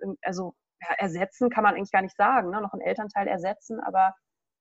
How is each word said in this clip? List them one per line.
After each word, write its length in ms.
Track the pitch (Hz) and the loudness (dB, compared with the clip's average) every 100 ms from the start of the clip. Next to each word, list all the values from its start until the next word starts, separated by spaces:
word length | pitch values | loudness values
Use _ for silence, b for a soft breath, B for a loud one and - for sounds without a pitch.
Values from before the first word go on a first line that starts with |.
ein, 140 | 196 - | -8 -6
also, 320 | - 180 180 - _ _ | -6 -6 -8 -12 _ _
ja, 120 | 170 - | -6 -4
ersetzen 500 | 196 170 196 - 247 | -2 -2 -4 0 0
kann 140 | 226 | 4
man 100 | 208 | 4
eigentlich 160 | 185 196 | 4 2
gar 120 | 190 | 0
nicht 140 | 190 - | 0 2
sagen, 320 | 208 254 175 | 4 4 2
ne? 100 | 208 | -2
Noch 140 | 202 | -4
einen 80 | 202 | -4
Elternteil 460 | - 196 208 202 196 | -4 -2 -4 -4 -2
ersetzen, 520 | 190 185 208 - 220 | -2 -4 -6 -8 -8
aber 340 | - 190 190 190 _ _ _ _ | -2 2 2 2 _ _ _ _